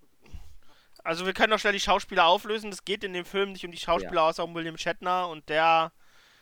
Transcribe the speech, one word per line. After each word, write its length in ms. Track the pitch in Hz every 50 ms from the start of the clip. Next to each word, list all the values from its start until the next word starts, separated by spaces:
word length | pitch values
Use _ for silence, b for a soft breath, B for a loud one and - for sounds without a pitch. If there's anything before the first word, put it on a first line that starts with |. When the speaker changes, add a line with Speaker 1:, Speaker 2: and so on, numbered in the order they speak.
| _ _ _ _ _ - - - - - - b b b b b b b b - -
Speaker 1:
Also 220 | 165 165 170 185
wir 80 | 190 185
können 180 | - 226 220
doch 80 | 220 202
schnell 140 | - 208 202
die 60 | 190
Schauspieler 460 | - 208 202 202 - - 196 185 170
auflösen. 460 | 165 185 208 - 208 220 220 214 208
Es 120 | 185 - -
geht 200 | 165 202 220 208
in 100 | 190 180
dem 100 | 180 175
Film 280 | - - 196 202 196 190
nicht 100 | - -
um 60 | 175
die 60 | 170
Schauspieler, 380 | 175 - - 170 175 185 165 175
Speaker 2:
Ja. 120 | 165 160
Speaker 1:
außer 160 | 160 170 - 170
um 100 | 170 170
William 220 | 165 165 165 160
Shatner. 520 | - - 170 165 - 180 180 180 180 180 175
Und 180 | 156 156 -
der 460 | - 151 156 165 165 165 165 160 170 b b b b b b b b b b